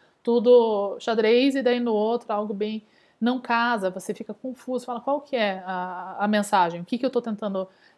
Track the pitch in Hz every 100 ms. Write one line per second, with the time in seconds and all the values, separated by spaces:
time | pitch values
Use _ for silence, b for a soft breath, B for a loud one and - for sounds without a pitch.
0 | b b - 240 226 247 226 208 202 -
1 | - 226 214 240 277 269 247 240 240 214
2 | 220 233 - 208 214 196 208 220 - b
3 | b b 220 254 - 233 233 233 185 185
4 | - 208 226 214 262 247 - 254 247 240
5 | 254 294 285 247 208 190 185 185 185 180
6 | 180 180 208 208 202 196 170 170 175 240
7 | 254 247 240 208 214 190 190 b b